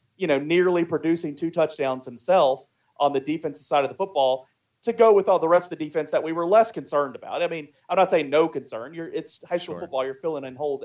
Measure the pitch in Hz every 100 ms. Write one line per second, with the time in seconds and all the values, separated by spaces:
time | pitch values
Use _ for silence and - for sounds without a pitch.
0 | _ - 175 139 147 180 185 175 170 151
1 | 160 170 151 143 165 170 156 - 135 131
2 | 127 120 - 185 139 135 - _ _ -
3 | 143 135 139 160 156 139 - 147 131 120
4 | 139 143 131 131 - _ _ _ 233 226
5 | 226 196 196 175 160 175 - 156 151 160
6 | 151 151 156 165 170 214 220 - - 147
7 | 139 117 - 131 170 165 147 _ - 180
8 | 185 180 139 147 165 143 - 113 131 165
9 | 165 160 151 - - 175 175 175 175 131
10 | 131 135 160 147 135 127 147 135